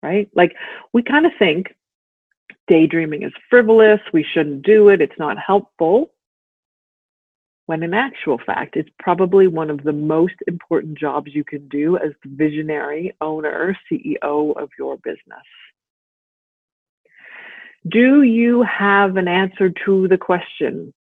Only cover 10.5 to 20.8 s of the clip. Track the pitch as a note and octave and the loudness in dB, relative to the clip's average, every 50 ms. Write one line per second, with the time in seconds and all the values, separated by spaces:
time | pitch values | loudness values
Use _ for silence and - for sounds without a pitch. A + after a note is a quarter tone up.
10.5 | F3 F3 - _ E3+ - - D#3+ D3+ C#3+ D#3 D3 C3 D3 C#3+ D3 C#3 D3 C#3+ - | -10 -10 -8 _ -4 -4 -4 -6 -10 -8 -6 -6 -6 -6 -8 -6 -8 -8 -8 -8
11.5 | - C#3+ C#3+ C3+ C3+ C#3+ D3 D#3+ F3+ - - D#3 C#3+ _ _ C#3 C3+ C3+ D#3 D#3 | -12 -16 -14 -10 -6 -4 -2 -2 -2 -2 -4 -6 -8 _ _ -20 -6 -4 -2 -2
12.5 | D3 D3+ D#3 D#3 D3+ D3 - C#3+ D3 D#3 F3 F#3 - _ D#3 D#3 D#3 D#3 D3+ D3+ | -2 -4 -6 -6 -6 -6 -6 -8 -8 -8 -8 -10 -10 _ -8 -8 -8 -6 -6 -6
13.5 | - - D#3+ F3+ G3 - _ - E3 - - D#3 D3+ - - D3 C#3+ D3 D3+ D3+ | -6 -4 -4 -6 -6 -8 _ -8 -8 -8 -6 -6 -8 -6 -4 -4 -2 -2 -2 -2
14.5 | C#3+ - D3 C#3+ _ - C3+ C3+ C#3 C3 _ - - - _ _ - - _ _ | -4 -6 -8 -14 _ -12 -10 -10 -10 -10 _ -12 -12 -12 _ _ -20 -20 _ _
15.5 | _ - - - _ _ _ _ _ _ _ _ _ _ _ _ _ _ _ _ | _ -20 -20 -20 _ _ _ _ _ _ _ _ _ _ _ _ _ _ _ _
16.5 | _ _ _ _ _ _ _ _ _ _ _ _ _ _ - - - - - - | _ _ _ _ _ _ _ _ _ _ _ _ _ _ -20 -20 -20 -20 -20 -20
17.5 | - - - - _ _ _ E3+ - A3 A#3+ B3+ C4+ D4 C#4+ B3 A3+ A3+ A#3 A#3+ | -20 -20 -20 -20 _ _ _ -2 2 2 4 6 6 6 6 4 4 2 2 2
18.5 | A#3+ A#3+ B3 F#3+ - - G3+ G3+ G3 G3 G3+ G3 F#3 F#3+ F3+ F3+ F3 F3+ F#3+ F#3+ | 2 2 0 0 -2 -2 0 2 4 4 2 2 0 -2 -2 0 0 0 0 -2
19.5 | - - G3 F#3 E3+ - - - G3 F#3+ F#3 F#3 F#3 F3+ - - F#3 F3+ F3 - | -2 -2 -2 -2 -2 -2 -2 0 0 2 2 2 0 0 0 -2 -2 -2 -4 -10
20.5 | - - - - - D#3+ | -10 -6 -6 -6 -6 -8